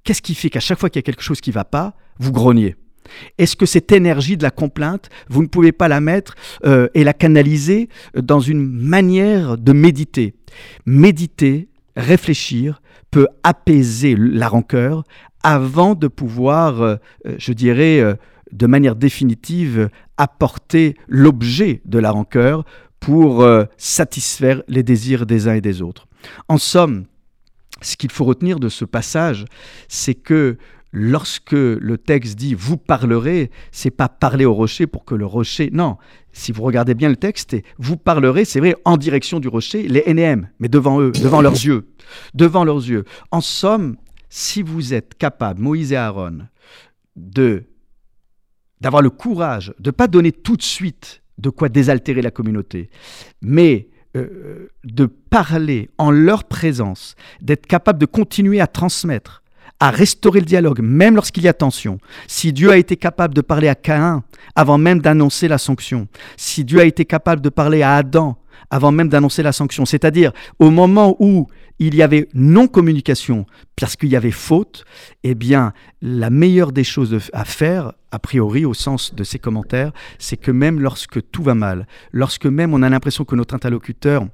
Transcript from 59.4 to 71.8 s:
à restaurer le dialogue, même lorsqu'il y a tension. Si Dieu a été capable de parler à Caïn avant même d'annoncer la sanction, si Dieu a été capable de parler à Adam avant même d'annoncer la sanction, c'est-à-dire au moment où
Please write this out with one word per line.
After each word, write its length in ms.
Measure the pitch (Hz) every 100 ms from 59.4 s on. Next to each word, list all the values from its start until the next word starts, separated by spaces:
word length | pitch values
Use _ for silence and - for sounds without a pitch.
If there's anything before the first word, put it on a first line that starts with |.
| _ _ - _
à 100 | 139
restaurer 480 | 127 202 - 214 196
le 80 | 160
dialogue, 340 | 180 165 120
même 360 | 113 139 208 214
lorsqu'il 260 | - -
y 60 | 170
a 40 |
tension. 460 | 151 139 - 117 95 - - -
Si 240 | - 165
Dieu 180 | 135 196
a 60 | 190
été 200 | - 175
capable 380 | 175 - 170
de 60 | 143
parler 260 | 135 151 151
à 80 |
Caïn 480 | 135 - 151 170 156 - - -
avant 240 | - 147 147
même 220 | 165 180
d'annoncer 480 | 151 156 143 - 170
la 100 | 143
sanction, 480 | - 127 - 127 101 - - -
si 280 | - -
Dieu 140 | 127 165
a 60 |
été 200 | 170 156
capable 380 | 165 160 - 160
de 60 | 139
parler 340 | 147 147 156
à 140 | 139 143
Adam 420 | 135 160 156 120 _ - -
avant 220 | 135 143
même 160 | 151 165
d'annoncer 340 | 143 143 -
la 100 | 151
sanction, 320 | 131 143 -
c'est-à-dire 480 | 131 151 160 160 156 - - _
au 100 | 156
moment 460 | 160 180 202 202 190
où 300 | 202 190 139 - - -